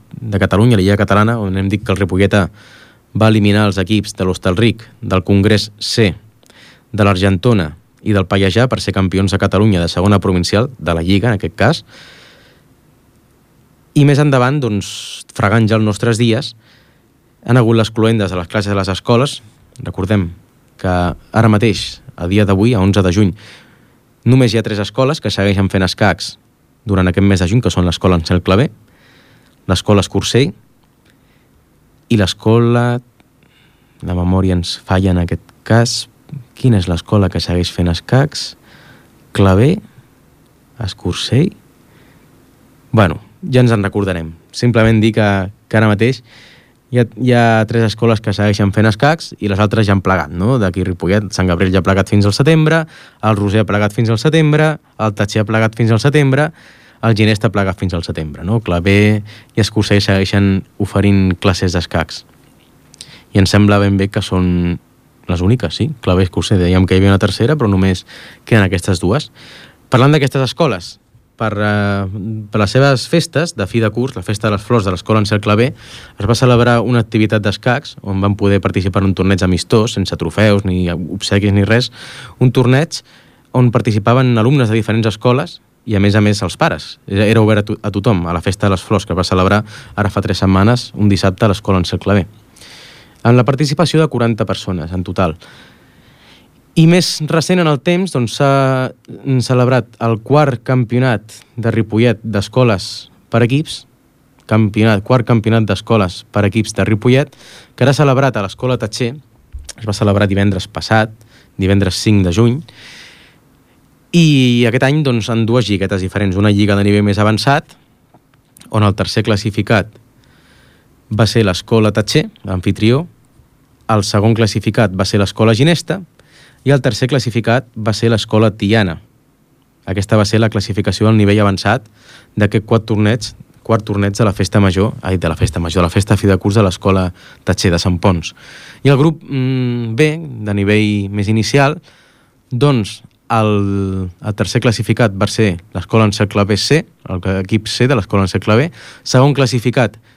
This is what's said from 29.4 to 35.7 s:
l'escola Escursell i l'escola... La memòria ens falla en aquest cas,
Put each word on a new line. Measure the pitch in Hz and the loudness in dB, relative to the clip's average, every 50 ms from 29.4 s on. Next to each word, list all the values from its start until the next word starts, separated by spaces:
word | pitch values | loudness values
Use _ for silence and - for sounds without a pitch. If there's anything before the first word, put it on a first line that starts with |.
| _ _ _ _ _ - | _ _ _ _ _ -2
l'escola | 92 85 - - 107 101 92 | -2 -2 0 2 2 2 2
Escursell | - - 98 98 - - 117 143 185 - - _ _ _ _ _ _ _ _ _ _ _ _ _ _ _ _ _ _ _ _ _ _ _ _ _ _ _ _ _ _ | 0 -2 -4 -2 0 0 0 0 0 -2 -8 _ _ _ _ _ _ _ _ _ _ _ _ _ _ _ _ _ _ _ _ _ _ _ _ _ _ _ _ _ _
i | 120 | 0
l'escola... | 110 101 92 - - - 113 113 117 117 117 120 120 120 120 120 123 - _ _ _ _ _ _ _ _ _ _ _ _ _ _ _ _ _ _ _ | 0 0 0 -4 -2 0 2 2 4 4 2 2 2 0 0 -2 -4 -6 _ _ _ _ _ _ _ _ _ _ _ _ _ _ _ _ _ _ _
La | - 85 90 | -8 -6 -4
memòria | 90 90 90 92 95 92 92 90 | -2 0 0 0 2 2 0 0
ens | 87 85 - - - - - | 0 -2 -4 -8 -10 -6 -2
falla | 95 92 92 98 90 | -2 0 2 2 0
en | 90 87 | 0 0
aquest | 85 85 - - - _ _ _ | -2 -4 -8 -8 -14 _ _ _
cas, | - | 0